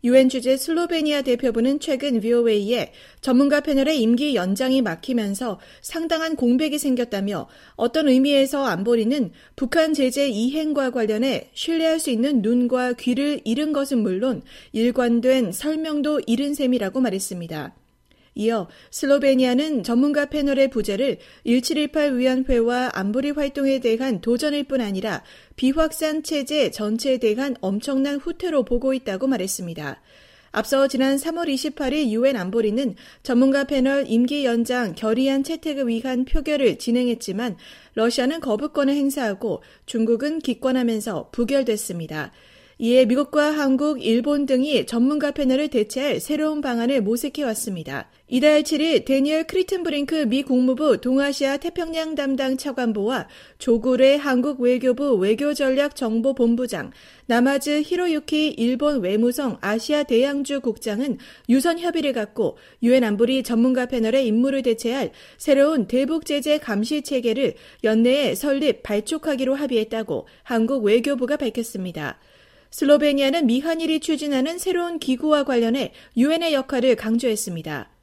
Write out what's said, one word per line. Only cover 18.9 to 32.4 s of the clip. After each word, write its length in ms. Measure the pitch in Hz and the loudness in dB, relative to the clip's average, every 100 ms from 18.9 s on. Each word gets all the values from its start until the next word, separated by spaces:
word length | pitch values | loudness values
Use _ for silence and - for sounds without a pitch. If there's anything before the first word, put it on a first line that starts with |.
| - 277 277 285 262 254 247 311 285 | -6 2 4 4 4 4 2 0 -2
전문가 420 | 185 233 285 294 285 | 0 2 2 2 -2
패널의 460 | 302 285 269 269 | -2 0 2 2
부재를 480 | 233 208 196 269 180 - - | 2 -4 -2 -2 -2 -10 -10
일칠일팔 720 | - 240 247 311 294 311 294 254 | 0 0 2 -2 -2 0 0 2
위원회와 720 | 254 262 262 240 226 247 254 - | 0 0 2 2 2 0 -2 -2
안보리 340 | 196 220 277 | -2 -2 -2
활동에 500 | 294 285 285 269 269 | -2 -4 0 0 2
대한 420 | 240 226 262 202 | 0 0 -2 -2
도전일 420 | 226 240 302 294 | -2 0 0 -2
뿐 180 | 277 269 | -2 -2
아니라 400 | 220 190 208 165 - - - - | -2 -4 -4 -8 -10 -20 -20 -2
비확산 680 | 254 285 320 - 311 302 | 0 2 0 0 -4 -4
체제 480 | 302 302 269 302 226 | -4 -4 -2 0 0
전체에 480 | - 208 226 277 262 | -2 -4 -2 0 0
대한 360 | 226 214 277 247 | 0 0 -4 -4
엄청난 540 | 190 196 254 269 277 285 | -4 -4 -2 -2 -2 -4
후퇴로 500 | 349 339 370 302 226 | -6 -6 -2 -2 0
보고 300 | 240 269 262 | -2 0 -2
있다고 320 | 247 190 269 | -4 -4 -2
말했습니다. 720 | 247 190 - 175 165 147 - _ - - _ _ | -2 -4 -6 -10 -10 -10 -12 _ -20 -20 _ _
앞서 360 | - 220 269 277 | -6 0 2 2
지난 320 | 262 262 277 | 2 0 0
삼월 280 | 320 330 339 | -2 -6 -4
이십팔 460 | 269 302 - 269 | -4 -4 -6 -4
일 160 | 294 269 | -2 -2
유엔 260 | 214 262 | 2 0
안보리는 600 | 247 | 0